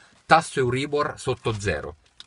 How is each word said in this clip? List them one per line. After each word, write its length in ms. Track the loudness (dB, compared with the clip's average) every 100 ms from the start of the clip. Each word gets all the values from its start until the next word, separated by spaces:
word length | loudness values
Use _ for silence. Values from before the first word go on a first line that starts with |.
| -20 -8
Tasso 360 | 4 4 4 -2
Euribor 580 | 0 0 -2 -2 -2 -4
sotto 400 | -4 -2 -2 -2
zero. 360 | -2 -2 -6 -14 _ -16